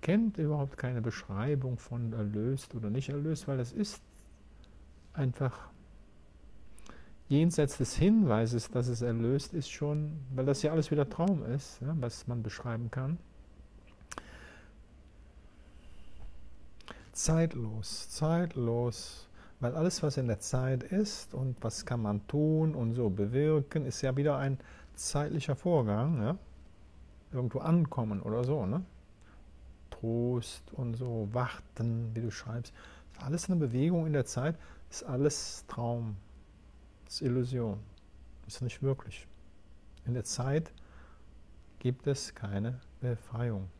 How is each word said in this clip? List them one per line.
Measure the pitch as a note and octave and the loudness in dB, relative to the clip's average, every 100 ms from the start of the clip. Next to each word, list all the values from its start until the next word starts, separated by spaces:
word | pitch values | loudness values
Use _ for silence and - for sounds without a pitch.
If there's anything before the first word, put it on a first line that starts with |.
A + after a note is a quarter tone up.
kennt | - G3 A3+ G3+ | 4 4 4 2
überhaupt | D3+ D3+ C#3 - | 2 2 0 -2
keine | B2+ B2 | -2 0
Beschreibung | A#2 - - G2 A#2+ C#3+ C3 A#2+ | 0 -2 -4 -2 2 2 0 -4
von | - A#2+ A#2 | -4 -4 -2
erlöst | A2+ G#2 G#2 A2+ C3+ - A#2+ | 0 0 0 0 -2 -4 -6
oder | A2 | -2
nicht | A2+ C3+ | -2 -2
erlöst, | C#3+ D3 D#3 - | -2 0 -2 -2
weil | C3+ | -2
es | A#2+ | -2
ist | - G3+ - - - - - - - - - - - - | -2 -2 -4 -16 -20 -20 -20 -20 -20 -20 -20 -20 -20 -14
einfach | - C3+ A#2+ C3+ - - - - - - - - - - - - - - - - - - | -2 -2 0 -4 -4 -14 -20 -20 -20 -20 -20 -20 -20 -18 -16 -14 -14 -14 -16 -16 -18 2
jenseits | C#3 E3 E3 D3 - | 6 6 6 2 2
des | B2 - | -2 4
Hinweises, | F3 A3 F#3 G#2+ A2+ A#2+ - | 6 8 8 6 4 2 0
dass | B2 B2 | 0 0
es | A#2 | 0
erlöst | A#2+ A#2 A#2 C#3 - | 0 2 4 2 0
ist | F3 C3+ | -6 -6
schon, | - D3 D3+ D3+ D#3 C3 C3 | -2 0 0 -2 -4 -6 0
weil | C3 | 2
das | C#3 | 4
ja | D3+ | 4
alles | D#3+ D3+ | 4 4
wieder | D3 C#3 | 4 2
Traum | - E3+ F3 A2+ | 2 2 2 2
ist, | C3+ - - | -2 -4 -6
ja, | B2+ D#3+ | -2 0
was | A#2+ - - | -2 -4 -4
man | A#2+ | -2
beschreiben | A2 - B2 A2+ A#2 | -2 -4 -4 -4 -2
kann. | C3 C3 E3+ - - - - - - - - - - - - - - - - - - - - - - - - - - - - - - - - - - - - - - - | -2 -2 -2 -6 -20 -20 -20 -20 -20 -20 -20 -14 -14 -14 -18 -18 -18 -20 -20 -20 -20 -20 -20 -20 -20 -20 -20 -20 -20 -16 -14 -12 -10 -10 -10 -10 -12 -14 -14 -14 -14 -12
Zeitlos, | - - D#3+ E3 C3 A2 A2 G2 - - | -2 2 4 4 2 -4 -4 -6 -8 -8
zeitlos, | - D#3 E3+ E3+ D#3 A#2 A#2 A#2+ A2+ - - - - - - | -2 2 4 2 2 2 2 2 -2 -10 -14 -18 -20 -20 -4
weil | A#2+ D3+ | -2 2
alles, | E3+ - | 2 2
was | D#3 C#3 | 0 2
in | B2+ | 2
der | A2+ | 0
Zeit | - C3 C3 C3 | 0 0 2 0
ist | - F#3+ G#3 - - | 2 2 2 -2 -8
und | - C3 B2 | -4 -2 -2
was | A2+ - | -4 -4
kann | - A#2+ | -2 0
man | G#2+ G#2 - | 2 0 0
tun | C#3+ D3+ D#3 D#3+ | 2 4 6 4
und | D3 A#2 | 2 0
so | A#2 A#2 | 2 2
bewirken, | F#2+ G2+ B2+ D3+ D#3 C#3 D#3+ | 2 2 4 4 4 2 -2
ist | C#3+ - | -2 -2
ja | C3+ C3 | 0 2
wieder | D3 C#3 | 4 4
ein | C3+ C3+ - - - | 2 0 -4 -18 -18
zeitlicher | - - C#3+ D3 D#3+ - | -8 -2 0 0 0 0
Vorgang, | C3 F3+ E3 A2+ G#2 C3 D#3+ | 0 4 4 6 4 4 2
ja? | G#2+ F#3 - - - - - - - - - | 2 0 -6 -18 -20 -20 -20 -20 -20 -20 -8
Irgendwo | B2+ B2 C3 | -2 -2 -2
ankommen | D#3+ E3+ D3+ - A2+ G2+ | 4 6 6 2 0 0
oder | - A2 | 0 0
so, | B2 D3 | 2 2
ne? | F#2+ C3 F#3 - - - - - - - - - - | 2 0 -2 -12 -20 -20 -20 -20 -20 -20 -20 -20 -18
Trost | - A2+ A#2 A#2+ B2 A#2 - - | -6 0 2 2 2 -2 -10 -12
und | - A#2+ | -6 -4
so, | A2+ B2+ A2+ G#2 | -2 -2 -2 0
warten, | A#2+ B2 - - - A2+ A#2 A#2 | 0 0 -2 -14 -2 0 0 -2
wie | A2+ | -2
du | A#2 | -2
schreibst, | - - A#2 A#2 - - - - - | -4 -6 -6 -8 -12 -20 -20 -20 -10
alles | C3 E3 - | -4 -2 2
eine | F3 | 2
Bewegung | C#3+ B2 D3+ F3 D#3+ | 4 4 4 4 4
in | |
der | D3 | 2
Zeit, | B2 - C#3+ E3 - - - | 2 0 0 -2 -8 -16 -14
ist | - | -12
alles | - B2+ C#3+ C#3+ - - - | -2 4 4 2 -6 -10 -10
Traum, | - A#2+ A#2+ A2+ G2+ - - - - - - - - - | -4 -2 0 -2 -6 -10 -20 -20 -20 -20 -20 -20 -20 -10
ist | - | -2
Illusion, | C3+ B2 B2 B2 A#2 G2+ G#2+ - - - - - - | 0 2 2 0 0 -2 -8 -18 -20 -20 -18 -18 -14
ist | - | -6
nicht | B2 - | -4 0
wirklich. | C3+ C3 - - - - - - - - - - - | 0 0 -4 -14 -16 -18 -20 -20 -20 -20 -20 -10 -2
In | |
der | B2 | -2
Zeit | A2 - B2+ D3 D#3+ - - - - - - - - - - - | -2 -2 2 2 0 -8 -18 -18 -20 -20 -20 -20 -20 -20 -20 -4
gibt | B2+ B2+ - | -2 0 0
es | C3+ - | -2 -2
keine | - - G2 A2 B2 - - | -8 -4 -2 -2 -4 -10 -6
Befreiung. | B2+ A#2 - A2+ A#2+ G#2+ F#2+ - | -2 -2 -4 -2 -2 -2 -4 -10